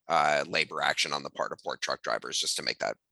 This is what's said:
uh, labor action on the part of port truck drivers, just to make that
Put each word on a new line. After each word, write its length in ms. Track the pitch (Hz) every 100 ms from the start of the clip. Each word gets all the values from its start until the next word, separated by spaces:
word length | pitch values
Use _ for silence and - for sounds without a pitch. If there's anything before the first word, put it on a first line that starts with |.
| -
uh, 380 | 82 76 73 73
labor 340 | 80 76 73
action 300 | 73 76 76
on 120 | 73
the 60 | 69
part 200 | - 52
of 80 | -
port 200 | - 62
truck 200 | - 67
drivers, 360 | - 53 62 -
just 160 | - -
to 80 |
make 160 | 64 -
that 160 | 52 53 _